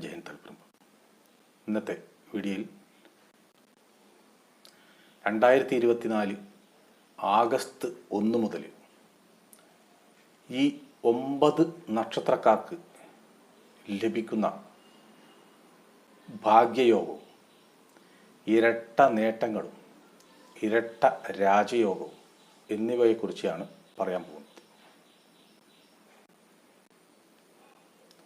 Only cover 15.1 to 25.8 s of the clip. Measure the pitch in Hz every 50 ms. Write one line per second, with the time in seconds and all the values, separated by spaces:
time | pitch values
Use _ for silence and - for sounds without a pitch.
15.1 | - - - - - - - _ _ _ _ _ _ _ _ _ _ _ _ _
16.1 | _ - - - 117 104 - 107 107 117 123 117 - 131 127 117 110 95 - -
17.1 | - - - - - _ _ _ _ _ _ _ _ _ _ _ _ - - _
18.1 | _ _ - - - _ _ 101 110 113 113 117 113 117 - - - - 139 135
19.1 | 123 107 107 113 - - - - 110 101 - - - - - - - - _ _
20.1 | _ _ _ _ _ - - - - - - 107 107 117 113 - - - - 131
21.1 | - - - - - 104 98 98 98 104 104 101 123 120 110 98 85 80 80 78
22.1 | - - - _ _ _ _ _ _ _ _ - 107 107 110 117 123 120 120 113
23.1 | 110 113 - 95 - - - 95 82 82 - - - - - _ _ - 95 92
24.1 | 92 90 82 73 73 76 73 - _ - - _ _ _ _ - _ _ _ _
25.1 | _ _ _ _ _ _ _ _ _ _ _ _ _ _